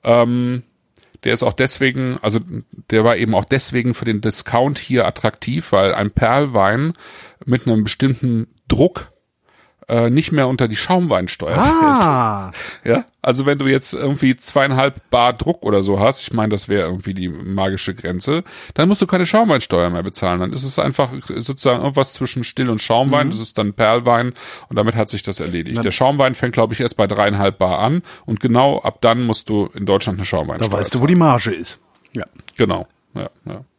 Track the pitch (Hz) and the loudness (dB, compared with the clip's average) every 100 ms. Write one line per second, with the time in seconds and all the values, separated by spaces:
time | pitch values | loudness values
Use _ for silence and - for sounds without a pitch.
0 | 117 120 120 123 123 123 120 _ _ _ | 4 4 4 2 -2 -4 -8 _ _ _
1 | _ _ 117 113 123 - 131 - 135 131 | _ _ -2 0 0 0 -2 0 -2 0
2 | 127 123 107 110 139 113 - - - 113 | -4 -4 -2 -2 -4 -12 -14 -20 -2 2
3 | 113 107 110 101 101 135 - 127 123 113 | 4 2 2 0 0 -2 0 -2 -2 -2
4 | 117 107 110 - - 117 135 139 - 127 | -4 -2 -2 -6 -2 0 0 -2 -2 0
5 | 90 - 113 - - 143 - 98 95 - | 0 0 -4 -4 -6 -6 0 2 2 0
6 | 101 - 113 127 147 117 98 117 151 170 | -2 0 2 2 2 2 2 2 -2 -4
7 | - - - _ - 120 - 113 107 - | -14 -20 -20 _ -2 0 2 2 0 0
8 | 135 123 131 113 110 _ _ - 165 - | 0 0 0 -2 -4 _ _ 2 2 2
9 | - _ _ _ _ _ _ _ - 117 | -16 _ _ _ _ _ _ _ -4 0
10 | 117 131 165 156 131 131 120 104 - 185 | 2 2 2 0 0 0 -2 -2 0 0
11 | 175 98 90 - 80 127 262 330 311 269 | 2 0 -2 -6 -2 2 4 4 4 4
12 | 175 131 113 104 95 - - - - 117 | 4 2 0 -2 -8 -12 -14 -10 0 0
13 | - _ - 123 139 143 135 135 - - | 0 _ -2 0 0 0 0 0 -2 -4
14 | 139 143 135 127 - - 139 131 139 135 | -4 2 2 2 0 2 2 2 0 -2
15 | _ 123 120 120 - 170 107 101 98 98 | _ 2 2 2 -4 -2 2 2 2 2
16 | 107 135 - 117 110 104 - 101 85 92 | 2 0 -4 -2 0 -2 -2 -2 -2 -4
17 | 95 95 92 80 92 98 95 95 - 92 | -6 -6 -6 -6 -6 -2 -2 -2 -6 -6
18 | - 90 110 156 - - - - 165 202 | -6 -4 -2 -2 -4 -18 -10 0 2 2
19 | 185 190 175 214 226 139 - 87 87 87 | 2 2 2 2 4 2 2 0 2 0
20 | 87 - 92 90 90 - 135 - 143 131 | -4 -4 -2 0 -2 -4 -6 -2 -2 0
21 | 131 135 - - 117 131 135 120 139 139 | -2 -4 -10 -10 -8 -2 0 2 0 0
22 | 131 - 127 131 117 - 127 110 - 113 | -2 -2 -6 -6 -8 -4 -2 -2 0 2
23 | 135 143 143 104 113 - 104 101 110 120 | 2 2 0 -4 -6 -4 -4 0 2 2
24 | 120 117 123 123 - - - 110 104 113 | 2 2 0 -8 -18 -20 -6 0 0 0
25 | 104 101 - 95 82 87 80 117 117 - | -2 -4 -6 -6 -6 -6 -6 -4 -4 0
26 | 127 143 131 131 123 117 110 113 123 - | 0 2 0 0 -4 0 0 0 -4 0
27 | 101 104 104 104 98 95 92 90 110 165 | 0 2 0 2 0 0 0 2 0 -2
28 | - - - 110 127 120 139 - - - | -4 -18 -6 -2 2 4 4 2 -4 0
29 | 117 117 123 107 - 107 95 - 101 98 | 2 2 0 -2 0 -2 -2 -4 0 0
30 | - 95 95 87 78 - 110 95 92 123 | 0 -6 -4 -4 -4 -4 -2 -2 -2 0
31 | 139 180 160 120 113 87 - - _ _ | 2 4 6 4 0 -4 -6 -10 _ _
32 | _ 117 - _ - - 107 92 90 _ | _ -12 -12 _ -20 -2 0 0 -6 _
33 | _ - - _ - - 135 | _ -12 -12 _ -16 -16 -16